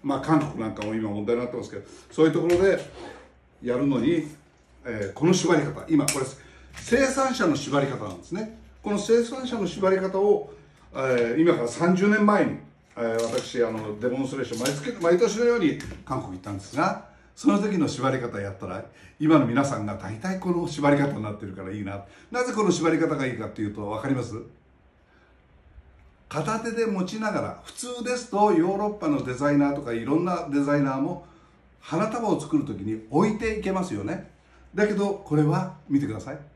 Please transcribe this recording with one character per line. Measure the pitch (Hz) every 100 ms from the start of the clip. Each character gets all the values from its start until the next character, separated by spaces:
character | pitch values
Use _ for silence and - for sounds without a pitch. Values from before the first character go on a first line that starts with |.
ま | 139 135
あ、 |
韓 | 147 156
国 | 143 -
な | 113
ん | -
か | 107
も |
今 | 110 107
問 | 104 107
題 | 120
に |
な | 123
っ |
て | -
ま |
す | 98
け | 101
ど、 | - - -
そ | -
う | 160
い |
う |
と | 165
こ | 170
ろ | 175
で | 196 175 - - - - - _ _ _
や | 120 123
る | 139
の | 123
に、 | 127 170 147 - _ _ _ _ 127
え | 113 98
ー、 |
こ | - 160
の |
縛 | 180 165 160
り |
方、 | 147 - -
今 | 156 139
こ | 139
れ、 | 131 - - - - -
生 | - 240 269
産 | 269 269
者 | 247 185
の | 143
縛 | - 139
り | 139
方 | 120 104
な |
ん | 90
で | -
す |
ね。 | 180 220 - - -
こ | 214
の | 208
生 | - 233
産 | 233 262 247
者 | 233
の | 175
縛 | - 190
り | 190
方 | 190 190
を、 | 208 202 - - - _ -
え | 127 131 123 117 131
ー、 |
今 | 170 -
か |
ら | 120
三 | - 175 185
十 | 202
年 | 214
前 | 208 202 131
に、 | - - _ _ -
え |
ー、 | 113 113
私、 | 117 123 - 123
あ | 113
の、 | 110 107 104
デ | 120
モ | 131
ン | 131
ス |
ト | 135
レ |
ー | -
シ |
ョ | 113
ン、 |
毎 | 127
月、 | 143 127 -
毎 | 170 175
年 | - 208
の | 240
よ | 240
う |
に | 165 - - - -
韓 | 135
国 | 95
行 | 92
っ |
た | 104
ん | 101
で |
す | - -
が、 | 175 - - - _ -
そ | 285
の | 202
時 | 208 185
の | 143
縛 | - 131
り | 131
方 | 120 101
や | 101
っ | 95
た | 92
ら、 | 95 - - - _
今 | 151 156
の | 120
皆 | 120
さ | 135 113
ん | 104
が | 98
大 | 101 110
体 | 185 185
こ | 185
の | 170 170
縛 | 143 143
り | 143
方 | 139
に | 107
な | 104
っ | 101
て | 101
る |
か | 95
ら | 95
い | 104
い |
な。 | 98 98 - - -
な | 247
ぜ | 247
こ | 208
の | 202
縛 | 151 165
り | 160
方 | 156 147
が | 127
い | 113
い |
か | 107
っ |
て | -
い | 104
う |
と、 | 107 104
わ | 107
か | 160
り | 131
ま |
す？ | 110 107 - - _ _ _ _ _ _ _ _ _ _ _ - - _ - _ _
片 | 151 156 220
手 | 233
で | 220 220
持 | 190 180
ち | 220
な | 214
が | 165
ら、 | - -
普 | -
通 | - 247 247
で | 233 247
す | -
と | 196 214
ヨ | 170 175 202
ー |
ロ | 208
ッ |
パ | 202 160
の | 139
デ | 120
ザ | 123 143
イ | 147
ナ | 143
ー | 139
と |
か | 117
い | 113
ろ | 113 156
ん | 180
な | 175 147
デ | 143
ザ | 143 143
イ |
ナ | 135
ー | 135
も | 156 180 - - _ _ _ _
花 | - 160 214
束 | 240 220
を | 151
作 | - 151
る | -
時 | 98
に | 98 110 -
置 | 143 214
い | -
て | 226 208
い |
け | 185
ま | 190
す | 180
よ | 104
ね。 | 104 190 - _ _ _ - 185
だ | 208
け |
ど、 | 196 202 196 -
こ | 151
れ |
は | 151 180 185 - -
見 | 139
て | 139
く |
だ | 107
さ | -
い。 | 143 -